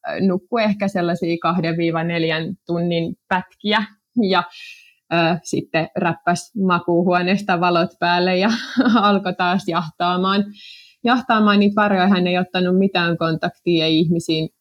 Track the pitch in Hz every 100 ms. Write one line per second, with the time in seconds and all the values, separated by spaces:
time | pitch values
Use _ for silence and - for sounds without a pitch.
0 | - 156 190 185 _ 240 214 208 196 196
1 | 175 175 170 170 165 175 165 165 170 165
2 | 165 170 160 160 165 185 - 170 175 170
3 | 165 - _ 185 - _ 208 208 208 _
4 | _ - 202 185 175 - - - _ _
5 | _ 170 165 170 - - - 160 - -
6 | 170 165 - 175 - 226 190 175 170 170
7 | 175 180 180 202 - 175 180 175 170 _
8 | 175 175 180 185 202 226 - - 247 226
9 | 208 196 196 185 180 185 - 165 160 -
10 | 175 180 190 196 202 - - - - _
11 | 233 247 - 220 214 202 202 202 208 196
12 | 185 190 180 180 180 180 180 185 196 190
13 | 170 165 165 160 175 - - 170 160 160
14 | 165 170 165 160 160 _